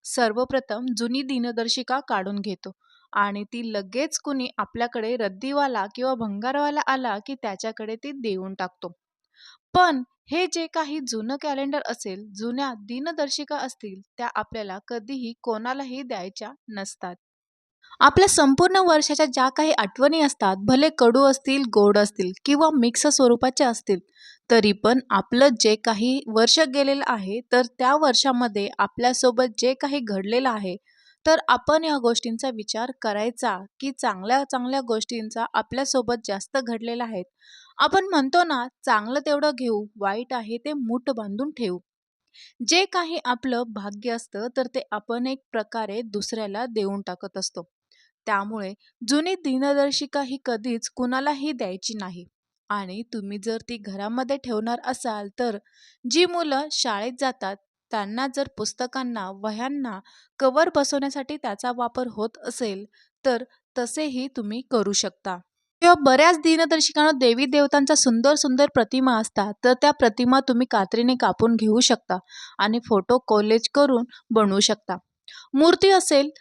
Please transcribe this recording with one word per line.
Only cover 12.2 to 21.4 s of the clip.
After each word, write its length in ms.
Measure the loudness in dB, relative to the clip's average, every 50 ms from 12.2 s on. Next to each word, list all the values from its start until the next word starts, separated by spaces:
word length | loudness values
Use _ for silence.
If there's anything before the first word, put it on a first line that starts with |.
| -14 -16 -12
जुन्या 400 | -8 -8 -6 -4 -4 -4 -6 -8 -10
दिनदर्शिका 760 | -12 -12 -10 -8 -8 -6 -4 -4 -4 -4 -4 -8 -8 -8 -6
असतील, 420 | -6 -6 -8 -10 -12 -14 -14 -14 -16 -20 _ _
त्या 100 | -10 -8 -6 -6
आपल्याला 420 | -6 -6 -6 -8 -8 -8 -8 -10 -12 -10
कधीही 460 | -10 -10 -10 -8 -8 -10 -8 -8 -10 -10 -8
कोणालाही 600 | -6 -6 -4 -4 -4 -6 -6 -6 -8 -8 -10 -10
द्यायच्या 500 | -10 -10 -10 -10 -10 -12 -12 -14 -16 -16 -16 _ _ -14
नसतात. 460 | -12 -10 -10 -12 -12 -12 -12 -12 -12 -14 _ _ _ _ _ _ _ _ _ _ _ _ _ _ 0 4
आपल्या 280 | 4 6 6 6 6
संपूर्ण 500 | 6 6 4 4 6 6 6 4 6 6 4
वर्षाच्या 460 | 6 6 4 4 4 2 2 0 0
ज्या 220 | 0 2 0 0 0
काही 220 | 2 0 0 2
आठवणी 500 | 2 0 -2 -4 0 2 2 4 4 4
असतात, 340 | 2 0 0 0 0 0 0 0
भले 300 | 2 2 4 4 4 2 4
कडू 260 | 4 4 6 6 6 6
असतील, 400 | 4 4 2